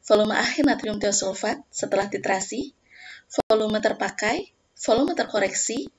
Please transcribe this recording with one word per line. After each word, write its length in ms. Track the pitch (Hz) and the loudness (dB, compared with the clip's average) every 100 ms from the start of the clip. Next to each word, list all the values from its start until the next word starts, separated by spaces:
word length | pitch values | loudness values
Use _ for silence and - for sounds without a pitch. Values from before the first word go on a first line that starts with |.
| - | 6
volume 260 | 214 214 | 4 6
akhir 320 | 214 233 - 277 | 2 0 2 2
natrium 320 | 226 214 208 | 2 -2 -2
tiosulfat 640 | 208 196 196 196 214 - - | 0 0 -2 -2 -4 -4 -8
setelah 400 | - 196 196 202 | -8 -2 0 0
titrasi, 640 | 202 - 190 196 220 - _ _ - - - _ - - | -4 -2 -2 -2 -8 -8 _ _ -20 -20 -20 _ -4 2
volume 320 | 220 214 214 | 2 4 0
terpakai, 640 | 214 - 196 - 214 302 392 _ _ _ | 0 -2 -4 -2 -2 -2 -6 _ _ _
volume 320 | - 226 302 | 2 2 2
terkoreksi 760 | 349 - 214 190 - - 233 - | 0 -2 0 0 -2 -4 -4 -6